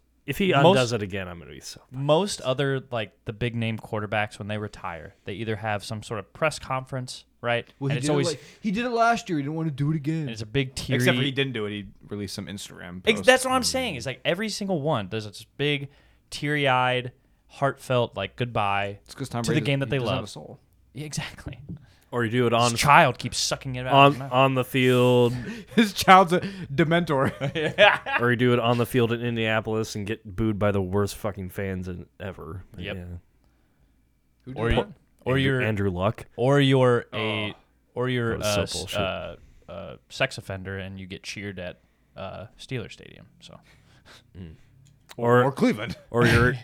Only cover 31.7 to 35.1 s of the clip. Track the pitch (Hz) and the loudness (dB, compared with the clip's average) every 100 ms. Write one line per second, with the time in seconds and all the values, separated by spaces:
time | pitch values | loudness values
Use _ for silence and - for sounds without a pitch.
31.7 | 92 92 87 - - 95 85 78 90 - | -6 -8 -10 -14 -14 -12 -12 -12 -14 -14
32.7 | 85 98 98 87 87 _ _ _ _ _ | -14 -12 -10 -12 -14 _ _ _ _ _
33.7 | _ _ _ _ _ _ _ 127 131 113 | _ _ _ _ _ _ _ -14 -4 0
34.7 | 117 107 - _ | 0 0 -6 _